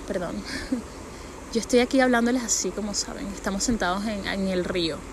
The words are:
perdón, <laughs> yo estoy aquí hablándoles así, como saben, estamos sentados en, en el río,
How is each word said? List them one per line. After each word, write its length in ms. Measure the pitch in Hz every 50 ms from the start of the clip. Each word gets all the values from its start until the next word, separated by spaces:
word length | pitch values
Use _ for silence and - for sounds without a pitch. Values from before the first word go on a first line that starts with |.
| -
perdón, 300 | - 196 180 175 165 208 208 - - - - - - 262 226 - - -
<laughs> 560 | - - - - - - - - - - -
yo 80 | - 220
estoy 200 | - - 262 240
aquí 200 | 247 240 - 262
hablándoles 420 | 254 254 240 233 233 240 247 254
así, 280 | 233 208 - - - 185
como 220 | - 208 214 208
saben, 340 | 196 - - - - - 95 -
estamos 360 | - - - 202 196 196 -
sentados 400 | 254 226 202 190 175 185 202 202
en, 220 | 226 208 196 190
en 220 | 180 190 196 190 190
el 160 | 185 180 180
río, 340 | 180 185 180 165 156 - - - -